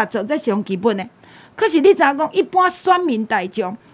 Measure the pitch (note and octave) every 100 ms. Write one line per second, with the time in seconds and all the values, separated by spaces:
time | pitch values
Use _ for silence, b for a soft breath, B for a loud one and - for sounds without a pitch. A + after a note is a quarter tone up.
0 | G#3+ A3+ G#3+ D4+ - G3+ G3+ F#3+ G#3+ G3+
1 | F#3+ _ B B B - G#4+ D#4+ F4+ F#4
2 | C#4+ C#4 D#4 F#4 - F#4 F#4 F4+ - F4+
3 | F4 A3+ A3 G#3+ F#3 G3+ F#3 G#3 b